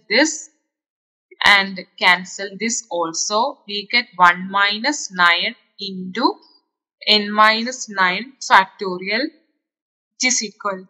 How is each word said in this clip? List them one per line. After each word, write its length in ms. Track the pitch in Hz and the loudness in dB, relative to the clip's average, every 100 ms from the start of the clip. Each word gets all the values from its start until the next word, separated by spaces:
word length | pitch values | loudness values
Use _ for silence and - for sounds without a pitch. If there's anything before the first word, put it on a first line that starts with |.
| - | -2
this 420 | 220 311 - - _ _ _ _ _ _ _ _ - | 2 2 0 -14 _ _ _ _ _ _ _ _ 0
and 340 | - 202 196 190 - - | 4 4 2 -6 -14 0
cancel 520 | 196 180 180 - 202 190 | 2 2 0 -10 -10 -6
this 280 | 220 226 - | -4 -4 -6
also. 720 | 175 165 160 - 214 269 294 - | -4 -4 -4 -4 -2 -2 -4 -10
We 200 | 208 196 | -10 -4
get 160 | 240 240 180 | -4 -4 2
one 340 | 180 175 185 | 2 2 -2
minus 600 | 196 202 214 254 294 - | 0 0 0 -4 -4 -6
nine 460 | 185 175 170 202 233 _ - | 2 4 4 -2 -8 _ -16
into 600 | 196 190 185 185 302 - _ _ _ _ _ _ - | -12 -10 -8 -2 -2 -2 _ _ _ _ _ _ 0
n 240 | 214 208 | 0 2
minus 560 | 214 214 220 233 247 - | 4 4 4 -2 -8 -8
nine 460 | 196 185 190 254 - | 0 0 0 -8 -10
factorial, 840 | - 220 190 - 196 180 190 220 | 4 4 4 -4 -6 -6 -4 -2
which 1000 | 311 _ _ _ _ _ _ _ _ - | -4 _ _ _ _ _ _ _ _ -4
is 180 | 262 226 | -2 -2
equal 440 | 208 - 202 190 | -4 -8 -8 -8